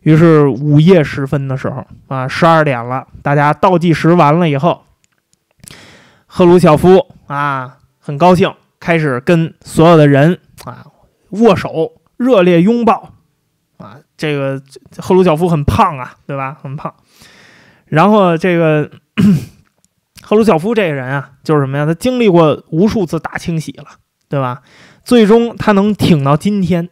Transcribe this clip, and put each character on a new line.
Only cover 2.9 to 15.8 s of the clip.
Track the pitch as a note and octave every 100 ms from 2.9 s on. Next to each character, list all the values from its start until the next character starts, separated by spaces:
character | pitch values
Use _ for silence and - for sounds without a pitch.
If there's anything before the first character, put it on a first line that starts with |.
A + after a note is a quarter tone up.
| B2+ - -
大 | - C#3+
家 | D3
倒 | D3+ G3+ F3
计 | E3+
时 | D#3 D#3
完 | F3 F#3+ D#3
了 | F3
以 | C#3
后， | E3+ - _ _ _ _ _ _ _ _ - - - - _ _ _
赫 | -
鲁 | F3 F3+
晓 | E3 D3+
夫 | F3+ F#3+ - _ _
啊， | C#3+ C#3+ C3+ B2+ _ _ _
很 | - C#3+
高 | F3
兴， | F3+ F#3 - _ _
开 | - E3
始 | D#3 B2
跟 | - E3+ D#3+ -
所 | - - E3
有 | E3+
的 | D3
人 | C#3 D3+ F3+ _ _
啊 | - B2 - _ _ _ _
握 | F#3+ A3+
手， | D#3 C3 D3 D#3+ _ _ _
热 | B3 A#3
烈 | F3+ E3+
拥 | F3+ A#3+
抱 | A3+ F#3 - _ _ _ _ _ _ _
啊。 | G#2 G#2+ _ _
这 | D#3 D3
个 | C3+ C3+ C3+ - _ -
赫 | -
鲁 | F#3
晓 | F#3 D3+
夫 | F3+
很 | E3
胖 | C#3+ G3